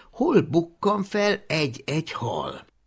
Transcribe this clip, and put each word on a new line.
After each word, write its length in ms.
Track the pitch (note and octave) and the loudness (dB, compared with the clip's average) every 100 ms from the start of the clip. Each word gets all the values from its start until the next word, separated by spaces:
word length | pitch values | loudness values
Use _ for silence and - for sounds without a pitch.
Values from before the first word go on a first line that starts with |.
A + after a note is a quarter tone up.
| - | -12
hol 300 | - D#4+ A#3 | -2 4 4
bukkan 640 | D3+ D#3+ E3 - G3+ G#3 | 4 0 0 -2 0 0
fel 400 | F#3+ G#3 G#3 F#3+ - | -2 0 2 0 -2
egy-egy 640 | D#3 D3 A#2 - D3+ D#3+ | -2 -2 -4 -4 -4 -4
hal. 540 | - A#2+ D#2+ C2+ C2 - _ | -6 -6 -4 -6 -10 -16 _